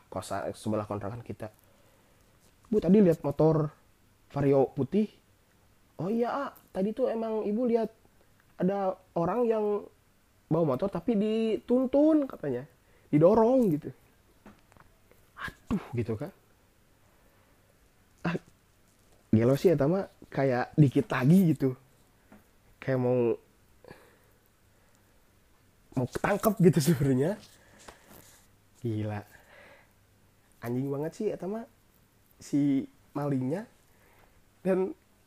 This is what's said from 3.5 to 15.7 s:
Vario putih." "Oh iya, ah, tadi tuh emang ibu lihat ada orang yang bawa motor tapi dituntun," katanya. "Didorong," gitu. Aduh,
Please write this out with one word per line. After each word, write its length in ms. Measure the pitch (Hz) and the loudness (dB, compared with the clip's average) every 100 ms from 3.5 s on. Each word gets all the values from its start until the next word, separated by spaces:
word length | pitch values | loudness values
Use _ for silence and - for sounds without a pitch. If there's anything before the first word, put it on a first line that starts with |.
| 156 151 - _ _ _ _ _ | 2 -2 -8 _ _ _ _ _
Vario 400 | 139 143 139 135 | -2 2 4 2
putih." 320 | - 135 196 214 - _ _ _ _ _ _ _ - | 0 -2 -2 -2 -6 _ _ _ _ _ _ _ -10
"Oh 80 | 160 | -6
iya, 240 | 226 233 | -4 -4
ah, 160 | 214 269 - _ | -4 -8 -12 _
tadi 160 | - 196 | -6 -4
tuh 160 | 220 254 | -2 -4
emang 400 | 226 226 220 208 | -4 -6 -4 -4
ibu 240 | 214 247 | -2 0
lihat 240 | 233 220 - _ _ _ _ _ - | 0 -2 -8 _ _ _ _ _ -4
ada 400 | 180 202 190 185 _ | -2 -2 -4 -6 _
orang 320 | - 170 208 240 | -4 -2 0 0
yang 400 | 220 208 208 - _ _ _ _ _ - | 0 -2 -4 -6 _ _ _ _ _ -4
bawa 240 | 156 165 | -2 0
motor 160 | 127 202 | -2 -4
tapi 240 | 175 170 | -6 -2
dituntun," 1120 | 220 214 220 226 214 - 247 262 277 302 311 269 | 0 0 0 -2 -2 0 0 2 2 4 4 0
katanya. 400 | - 151 123 143 _ _ _ - | -6 -6 -6 -8 _ _ _ -2
"Didorong," 560 | 151 165 220 226 262 226 147 | 4 6 6 4 4 2 0
gitu. 160 | - - _ _ _ _ - - _ - - _ _ _ _ - | -4 -16 _ _ _ _ -20 -20 _ -20 -20 _ _ _ _ -16
Aduh, 460 | - - - | -14 -14 -6